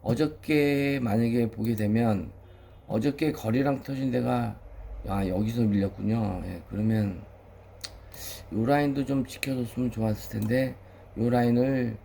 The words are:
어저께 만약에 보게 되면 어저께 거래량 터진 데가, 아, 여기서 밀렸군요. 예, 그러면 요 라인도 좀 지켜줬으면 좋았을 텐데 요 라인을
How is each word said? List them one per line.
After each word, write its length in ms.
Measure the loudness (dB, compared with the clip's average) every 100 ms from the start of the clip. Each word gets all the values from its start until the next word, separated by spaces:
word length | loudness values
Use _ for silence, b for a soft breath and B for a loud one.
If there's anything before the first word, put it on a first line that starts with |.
어저께 960 | 0 2 0 -2 0 2 4 2 2 0
만약에 480 | 2 2 2 2 0
보게 260 | 0 -2 0
되면 560 | 2 4 4 2 -2 -12 B B B B -4
어저께 440 | 0 0 0 -2
거래량 500 | 0 0 2 2 0
터진 300 | -4 -2 0
데가, 480 | 0 0 0 -2 -6 -14 -16 -14 -10 -4
아, 180 | 0 0
여기서 360 | 0 0 2
밀렸군요. 800 | 2 4 0 0 -2 0 0 -2 -6
예, 160 | -8 -8
그러면 540 | -2 2 2 0 -4 -12 -20 -20 -20 -20 -16 -14 B B B B B -6
요 120 | 0 4
라인도 380 | 4 4 0 0
좀 200 | -2 -2
지켜줬으면 640 | -6 -4 -2 -4 -2 -2
좋았을 500 | 0 0 -2 -4 -4
텐데 360 | 0 2 0 -4 B B B -2
요 120 | 2
라인을 680 | 4 4 4 2 2 0 -4